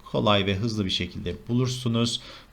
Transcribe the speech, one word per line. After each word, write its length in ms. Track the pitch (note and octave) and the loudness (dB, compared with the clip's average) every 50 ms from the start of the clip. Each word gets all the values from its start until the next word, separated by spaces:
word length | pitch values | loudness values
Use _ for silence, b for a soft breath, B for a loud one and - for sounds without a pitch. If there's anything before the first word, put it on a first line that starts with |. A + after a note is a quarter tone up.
| - - | -12 -4
kolay 340 | - C3+ A#2+ G#2+ G#2 G2+ F#2+ | -2 2 4 4 4 4 4
ve 100 | G2 G2 | 2 0
hızlı 300 | F#2 A#2 A#2 G#2+ G#2+ G2 | 0 0 -2 0 0 0
bir 40 | F#2 | 0
şekilde 460 | - - F2+ F2 - - - F2 F2 - - | 0 -2 -2 -4 -6 -6 -6 -6 -6 -6 -4
bulursunuz. 760 | - A#2 B2 B2+ B2 B2 - - A#2+ A2+ A#2 A#2 A#2 - B B B B B B B | 0 0 2 2 0 -2 -2 -2 0 2 2 2 2 0 B B B B B B B